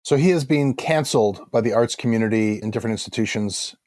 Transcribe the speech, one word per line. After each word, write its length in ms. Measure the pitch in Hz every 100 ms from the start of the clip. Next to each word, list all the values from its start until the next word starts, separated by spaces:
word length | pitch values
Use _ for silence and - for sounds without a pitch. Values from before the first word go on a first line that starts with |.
| -
So 100 | 139
he 140 | 175
has 160 | 175 131
been 280 | 147 139
canceled 800 | 123 - 156 143 135 104 95 -
by 80 | 120
the 140 | 113
arts 240 | 110 117 -
community 640 | 123 113 110 110 107 107
in 100 | 107
different 220 | 107 110
institutions 800 | 107 - - 107 110 104 - - -